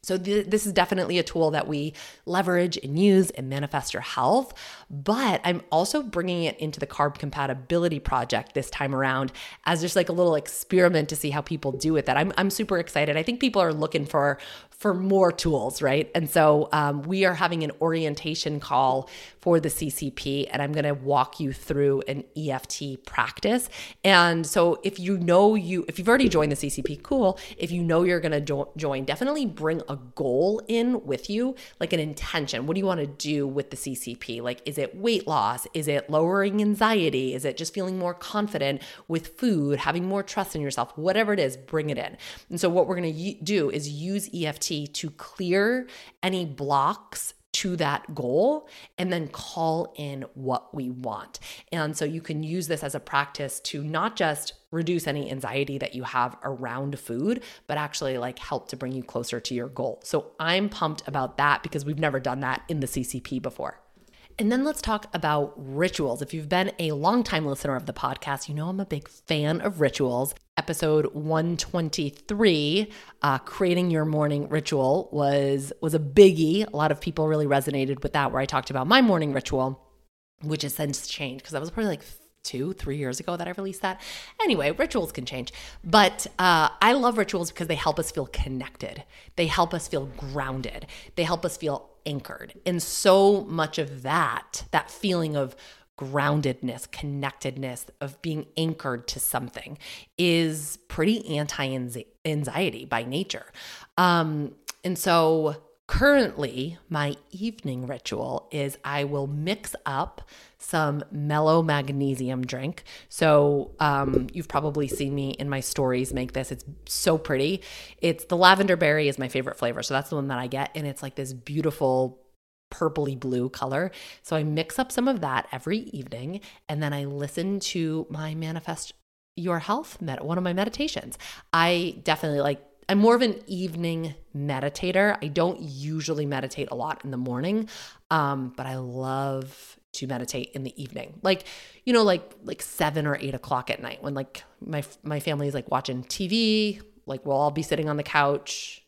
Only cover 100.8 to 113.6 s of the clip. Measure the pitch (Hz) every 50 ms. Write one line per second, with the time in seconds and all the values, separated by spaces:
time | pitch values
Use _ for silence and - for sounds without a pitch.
100.8 | _ _ - - 160 202 220 226 - - 156 147 147 143 - - 139 135 131 131
101.8 | 127 123 120 123 - _ _ _ _ 160 156 151 143 - - 151 190 175 107 110
102.8 | 131 135 - 113 117 123 131 143 - - - - - - _ - - - - -
103.8 | - _ _ - 185 180 175 170 160 156 156 151 147 - - _ _ - - _
104.8 | - 185 180 - - 190 170 170 165 160 160 160 156 151 143 151 - _ _ _
105.8 | _ - - - 247 285 285 277 233 - - - 147 - 123 127 131 165 165 -
106.8 | _ _ 165 151 147 143 143 - _ _ - 185 208 233 220 226 - 143 127 123
107.8 | 127 123 139 - _ - 107 - - 131 131 - - - - 151 139 139 135 -
108.8 | - 135 143 143 143 143 143 143 139 139 147 147 151 160 214 214 - - - -
109.8 | _ - 135 135 269 - - - - _ - - - - _ _ - - - 165
110.8 | 156 147 143 147 - - - 147 147 147 147 151 156 156 160 165 165 160 147 143
111.8 | 135 139 143 139 139 139 135 123 131 123 131 127 127 123 131 127 135 156 175 -
112.8 | - - - - - _ - - 165 156 151 147 143 143 143 143